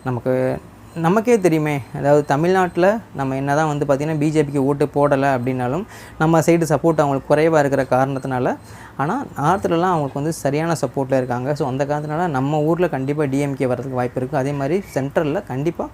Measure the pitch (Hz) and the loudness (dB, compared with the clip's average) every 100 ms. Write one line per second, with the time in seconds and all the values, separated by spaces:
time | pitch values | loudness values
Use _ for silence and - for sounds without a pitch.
0 | 131 123 131 127 131 135 - - - 170 | -4 -4 -2 0 0 -4 -10 -20 -14 -2
1 | 165 208 226 233 180 156 151 143 - 147 | 2 2 4 4 4 2 0 -2 -6 -2
2 | 143 147 143 139 170 190 180 180 185 220 | 4 4 4 0 2 2 2 2 2 2
3 | - 156 135 135 139 143 160 147 143 135 | -6 -6 -4 -2 0 0 0 0 0 0
4 | 151 156 151 156 143 143 135 143 139 143 | 0 0 2 2 0 0 0 2 0 2
5 | 143 139 139 131 120 127 123 151 220 - | 2 2 2 0 -2 -2 -2 -4 -6 -16
6 | - - 156 165 156 165 156 147 170 156 | -20 -2 2 4 4 2 2 2 2 2
7 | 147 135 - 147 165 160 139 135 131 127 | 2 0 2 2 4 4 2 0 2 0
8 | 135 135 135 127 139 285 - - - - | 0 -2 -4 -2 -2 -4 -10 -20 -16 -4
9 | 143 247 - - 143 196 202 170 185 170 | -2 -2 -6 -2 0 0 0 0 2 0
10 | 139 143 151 165 139 143 165 160 131 139 | -2 -4 -4 -2 -2 -2 -2 -2 -4 -4
11 | 131 135 123 123 127 147 143 131 139 147 | 0 0 0 -4 -2 -2 -2 -2 -2 -4
12 | 151 151 180 135 139 151 151 170 175 131 | -4 -4 -2 -2 0 0 0 0 0 -2
13 | 131 147 143 135 143 135 131 120 135 131 | -4 -2 -2 0 -2 -2 -2 -2 -4 -4
14 | 123 - 127 147 135 143 139 185 190 143 | -4 -4 -4 -2 -2 -4 -2 -2 -4 -6
15 | 135 185 156 170 - 127 156 165 302 | -2 -2 -2 -4 -6 -4 -4 -4 -10